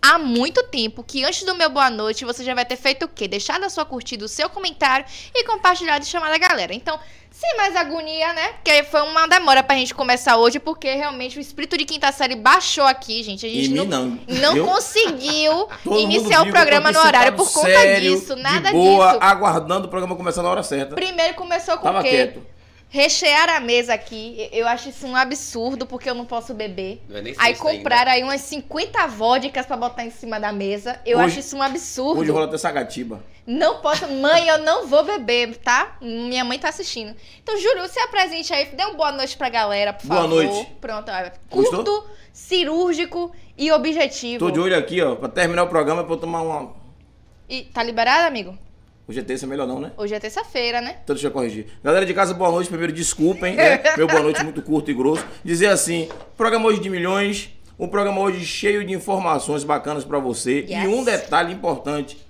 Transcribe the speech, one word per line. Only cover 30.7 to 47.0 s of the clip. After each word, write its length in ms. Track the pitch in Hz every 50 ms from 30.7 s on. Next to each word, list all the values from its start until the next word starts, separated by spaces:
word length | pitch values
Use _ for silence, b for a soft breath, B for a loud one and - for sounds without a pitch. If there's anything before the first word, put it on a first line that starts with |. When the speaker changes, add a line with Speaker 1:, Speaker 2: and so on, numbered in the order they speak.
| 202 208 202 240 247 247 -
Speaker 1:
Eu 140 | - 240 240
Speaker 2:
Hoje, 80 | 240
Speaker 1:
acho 120 | 254 - 285
isso 160 | 269 - -
um 60 | 277 269
absurdo. 580 | 269 262 339 - - - - 254 277 320 311
Speaker 2:
hoje 100 | 165 151
rola 160 | 151 156 156
até 80 | 147 151
essa 160 | 156 - 170
gatiba. 520 | 151 139 123 - - 123 127 117 110 101 - b b b b
Speaker 1:
Não 360 | - 240 277 339 320 453 -
posso. 260 | - 294 302 302 -
Mãe, 400 | 302 277 269 269 285 320 339 339
eu 120 | 330 320 311
não 280 | 311 311 330 508 453
vou 160 | 285 262 294 311
beber, 540 | 302 415 403 247 208 240 240 240 226 226
tá? 400 | - - - 240 262 339 427 - -
Minha 440 | 269 233 226 233 233 240 247 254 254
mãe 160 | 240 247 269
tá 80 | 269 311
assistindo. 460 | 311 - 381 - - 254 220 208 226 B B B B B B
Então, 160 | - 440 403
Júlio, 260 | 359 427 523 381 359 370
se 100 | - 494
apresente 560 | 494 494 480 415 370 349 320 330 320 - 349
aí, 120 | 285 285
dê 180 | 294 - - 370
uma 100 | 415 427
boa 160 | 294 320 294 277
noite 240 | 277 262 269 -
pra 120 | - 294 254
galera, 440 | 233 233 220 208 202 202 208 208 202
por 140 | 202 -
Speaker 2:
Boa 160 | 269 233 190 165
Speaker 1:
favor. 220 | 160 165 160 160
Speaker 2:
noite. 260 | - 202 202 233 - - -
Speaker 1:
Pronto, 300 | - 247 220 214 214 220
ó, 200 | 202 185 185 175 - - - - -
Speaker 2:
Gostou? 280 | 359 392 494 480 381 240
Speaker 1:
curto, 220 | 403 415 415 415 B B B B B B
cirúrgico 1040 | - - - 370 370 349 285 311 330 370 359 339 302 349 339 - 349 349 339 339 b b b b -
e 140 | - 311 320
objetivo. 680 | 302 240 311 311 320 302 277 - - - 240 240 240
Speaker 2:
Tô 120 | 170 175 156
de 80 | 151
olho 180 | 175 190 180 170
aqui, 240 | 143 - 165 180 170
ó, 140 | 139 123
pra 120 | - - 135
terminar 360 | - 185 180 165 170 170 175
o 40 | 175
programa, 360 | 170 165 151 143 156 170 170
pra 100 | 170 165
eu 40 | 160
tomar 220 | 160 165 170 165
uma 320 | 165 160 156 147 151 - - - - - - _